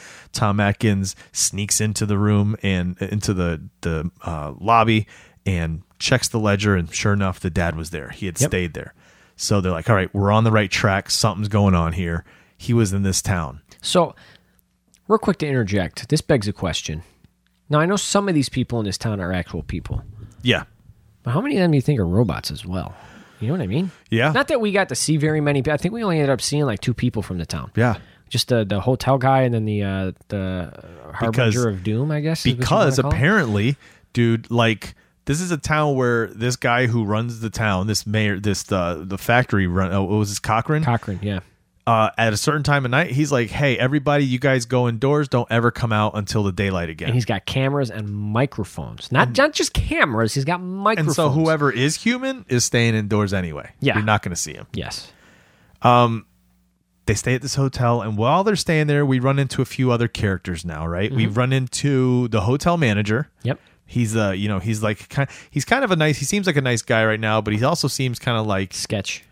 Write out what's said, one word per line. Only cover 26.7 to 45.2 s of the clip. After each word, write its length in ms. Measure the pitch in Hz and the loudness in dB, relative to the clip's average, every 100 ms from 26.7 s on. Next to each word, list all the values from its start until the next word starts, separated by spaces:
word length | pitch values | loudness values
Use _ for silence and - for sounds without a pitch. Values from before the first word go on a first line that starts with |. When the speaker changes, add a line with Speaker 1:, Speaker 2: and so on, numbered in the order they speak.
| 104 | -2
Speaker 2:
two 120 | - | -2
people 300 | 120 123 113 | -2 -2 -2
from 160 | 95 90 | -4 -6
the 80 | 80 | -6
town. 240 | 80 64 - | -8 -6 0
Speaker 1:
Yeah. 220 | 120 107 - _ - | 0 0 -6 _ -6
Speaker 2:
Just 200 | 120 - | -4 0
the, 160 | 120 101 | 0 0
the 140 | 101 | -2
hotel 360 | 95 131 - 135 | 0 0 2 2
guy 260 | 131 135 | 4 4
and 120 | 127 117 | 4 0
then 100 | 107 | 0
the, 180 | 104 | -2
uh, 300 | 101 95 95 - - | -2 -2 -4 -6 -8
the 420 | 104 95 92 85 - 85 85 65 - | -6 -4 -4 -8 -12 -20 -18 -14 -4
harbinger 160 | 117 | -2
Speaker 1:
Because 340 | 113 117 110 117 | 2 2 4 2
Speaker 2:
of 180 | 95 | 0
doom, 280 | 92 107 147 | -2 -2 0
I 100 | 151 | -2
guess, 200 | 151 160 | -2 0
is 60 | - | 0
what 40 | |
you 60 | 120 | 0
Speaker 1:
because 380 | 123 196 170 131 | 2 4 4 2
Speaker 2:
wanna 40 | |
call 80 | 135 | 2
it? 20 | - | 2
Speaker 1:
apparently, 600 | 143 214 131 101 110 143 - - _ | 4 4 2 2 2 -2 -6 -20 _
dude, 380 | - 117 113 117 | 0 2 2 0
like, 440 | 117 113 107 - - _ _ - | 2 2 2 -4 -18 _ _ -4
this 160 | 143 | -2
is 100 | 185 | -2
a 60 | 165 | -4
town 400 | - 156 151 135 | 0 0 2 2
where 300 | 123 117 113 | 2 2 -2
this 300 | - 120 120 | -4 -4 -2
guy 300 | 131 120 127 | 0 2 2
who 180 | 117 104 | 2 0
runs 360 | 107 117 113 | -2 -4 -6
the 100 | 110 | -6
town, 360 | - 110 92 101 | -2 0 0 0
this 200 | 101 - | -2 -2
mayor, 320 | 107 104 98 | 0 0 0
this, 320 | 104 95 - | -2 -2 -2
uh, 320 | 98 87 85 90 | -2 0 -4 -6
the 100 | 95 | -6
factory 480 | - 120 123 104 92 | 2 2 2 2 2
run, 260 | 87 92 | 0 0
oh, 100 | 98 95 | 0 0
what 120 | 107 | 0
was 100 | 101 | 0
this, 100 | 101 | -2
Cochran? 460 | - 110 113 151 160 | -2 0 0 0 0
Speaker 2:
Cochran, 340 | 117 - 92 | 0 -2 -6
yeah. 180 | 101 95 - _ _ _ - | -6 -6 -8 _ _ _ 0
Speaker 1:
Uh, 240 | 113 110 - | 2 2 2
at 140 | 113 | 0
a 40 | 104 | 0
certain 260 | - 151 | 0 0
time 220 | 143 143 127 | 2 2 2
of 60 | |
night, 200 | 131 175 | 0 0
he's 220 | 127 151 | 0 0
like, 160 | 135 113 | 0 0
"Hey, 260 | - 143 110 | 0 0 2
everybody, 480 | 127 147 139 147 139 | 2 0 0 2 2
you 140 | 123 | 0
guys 260 | 139 131 117 | 2 0 0
go 220 | 127 123 | 0 0
indoors. 400 | 113 135 147 | 0 0 0